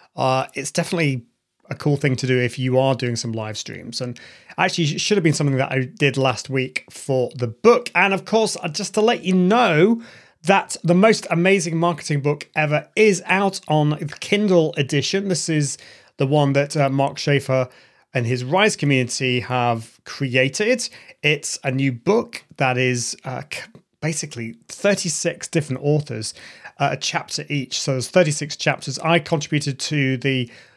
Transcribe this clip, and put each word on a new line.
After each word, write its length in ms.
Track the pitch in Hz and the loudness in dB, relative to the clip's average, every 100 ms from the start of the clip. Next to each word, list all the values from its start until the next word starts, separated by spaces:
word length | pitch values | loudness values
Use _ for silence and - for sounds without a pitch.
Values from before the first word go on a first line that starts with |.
| _ - | _ -2
uh, 320 | 131 131 - | 0 0 -2
it's 180 | - 135 | -6 -6
definitely 520 | - 170 170 151 127 - _ _ _ - | -4 -2 0 0 0 -6 _ _ _ -14
a 40 | 120 | -4
cool 200 | 147 143 | 0 2
thing 200 | 143 123 | 0 0
to 100 | 127 | 0
do 100 | 127 | 0
if 220 | 123 - | 0 -2
you 220 | 127 127 | 0 2
are 160 | 135 123 | 4 2
doing 180 | 123 | -2
some 160 | 117 117 | -4 -6
live 260 | 113 107 104 | -6 -8 -10
streams. 440 | - 101 101 - | -12 -12 -12 -8
And 180 | 123 120 - - - - | -8 -10 -16 -20 -12 -2
actually, 280 | 180 175 151 | -2 2 0
it 140 | - | 0
should 160 | - 208 | 0 2
have 60 | |
been 100 | 160 | 2
something 240 | 143 147 135 | 2 0 0
that 140 | 139 | 0
I 140 | 131 | -2
did 320 | 127 - 143 135 | -4 0 0 2
last 340 | 131 120 - | 0 0 -4
week 340 | 131 127 - - | -4 -4 -6 -12
for 400 | - - 131 123 135 | -14 -4 -2 -2 -4
the 100 | 120 | -6
book. 460 | - 226 233 - | 2 4 4 2
And 180 | 175 190 | 0 2
of 120 | 185 | 0
course, 320 | - 226 220 - | 0 0 0 -2
uh, 60 | 165 | -6
just 260 | 147 190 | -6 -4
to 60 | 214 | 0
let 220 | 220 - | 2 2
you 120 | 180 | 2
know 680 | 185 180 233 214 156 202 233 - - - _ | 2 4 4 4 4 4 4 -4 -20 -20 _
that 340 | 156 196 - - | 0 2 0 -4
the 140 | 170 175 | 2 4
Most 320 | 220 214 - | 6 4 0
Amazing 480 | 170 185 196 165 165 | 0 2 2 0 -2
Marketing 440 | 170 160 - 147 | 0 -2 -4 -2
book 260 | 143 147 - 160 | -2 -4 -6 -4
ever 320 | 151 147 - - | 0 -2 -2 2
is 260 | 220 190 | 2 2
out 360 | - 185 196 196 - | 0 0 0 -2 0
on 220 | 151 147 | 2 2
the 260 | 151 151 - | 0 -6 -8
Kindle 560 | - 202 208 180 156 - | -2 0 4 4 2 0
edition. 520 | 123 143 139 196 202 | -2 0 0 -2 -2
This 200 | 160 - | -4 0
is 300 | 151 143 - - - _ - | 0 0 -4 -16 -20 _ -4
the 100 | 135 | 2
one 280 | 147 139 | 4 4
that, 220 | 139 143 151 | 2 0 0
uh, 140 | 139 | 0
Mark 280 | 135 139 - | 2 0 -2
Schaefer 500 | 147 143 139 131 127 - _ _ _ | 0 0 2 0 0 -6 _ _ _
and 140 | 127 117 | -2 -2
his 160 | 127 | -2
Rise 320 | 127 180 214 | 0 2 2
community 640 | - 143 131 120 - 131 123 | 2 2 2 0 -2 -2 -2
have 600 | 113 127 120 113 113 _ | -2 0 0 -2 -6 _
created. 840 | - - 135 127 135 - 214 247 - - - - | -16 -8 -2 2 2 2 0 0 -4 -12 -20 -4
It's 340 | 147 147 - - | 0 0 -4 -6
a 80 | 143 | -4
new 220 | 131 135 | 0 0
book 520 | 120 175 226 233 - - - | -2 0 0 0 -10 -12 -2
that 220 | 131 123 | 0 2
is, 380 | 127 123 - - | 0 0 -4 -8
uh, 180 | 131 131 147 | -10 -10 -10
c-, 80 | - - - _ _ | -12 -14 -20 _ _
basically 560 | 156 156 147 120 113 - - | -6 -6 -8 -10 -12 -12 -18
thirty-six 800 | - 202 196 175 - - - - | -2 0 0 -2 -2 -4 -4 -4
different 380 | - - 131 | -4 -2 -2
authors, 500 | 143 151 147 117 107 - - - - - | 0 0 0 -8 -8 -12 -18 -20 -14 -2
uh, 80 | 143 | -2
a 40 | 139 | -2
chapter 480 | - 165 - - 147 | -4 -6 -6 -10 -6
each. 320 | 143 127 - | -6 -4 -6
So 120 | - | -4
there's 160 | 131 123 | -4 0
thirty-six 480 | 185 156 147 147 - | 2 4 0 -6 -4
chapters. 420 | 151 - 143 127 | -2 -2 -4 -4
I 220 | 160 170 | 2 2
contributed 580 | 160 160 - 147 143 127 | 2 -4 0 -2 -2 -6
to 380 | - 151 131 131 | -4 0 0 0
the 340 | 139 131 120 - - | 0 0 -2 -8 -20